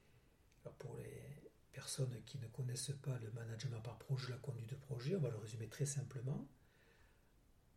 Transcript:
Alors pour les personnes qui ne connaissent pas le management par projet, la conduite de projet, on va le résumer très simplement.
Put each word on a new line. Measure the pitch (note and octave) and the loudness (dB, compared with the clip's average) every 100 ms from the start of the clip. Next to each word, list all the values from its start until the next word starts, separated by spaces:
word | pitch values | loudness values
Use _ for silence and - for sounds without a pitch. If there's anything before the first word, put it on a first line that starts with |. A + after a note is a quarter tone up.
| - - - - - - | -20 -20 -20 -20 -20 -14
Alors | D3 - | -10 -8
pour | - - | -6 -4
les | - A#2+ B2 C#3+ - - - | -4 -6 -8 -10 -12 -18 -14
personnes | - - - C3 A#2+ | -8 0 2 4 2
qui | - - | -4 -6
ne | A2+ | -4
connaissent | - B2 B2 - C3+ | -2 0 0 0 0
pas | - B2 | 0 0
le | A2 | 0
management | A#2 A2+ A2+ B2+ A2+ | -2 -2 0 0 0
par | A#2+ A2+ | -2 -4
projet, | - C3 - | 0 2 2
la | A#2 | -2
conduite | - A2 A2 | -2 -2 -2
de | |
projet, | C3+ - B2 B2+ G3 | -4 -2 0 4 6
on | |
va | B2+ | 6
le | A2 | 2
résumer | A2 A2 A2 | -2 -4 -4
très | - C#3 | 2 4
simplement. | C#3 A2+ B2+ B2+ F#3 C#4 - - - - - - - - - - - - | 4 0 0 2 2 -2 -10 -20 -20 -20 -20 -20 -20 -20 -20 -20 -20 -20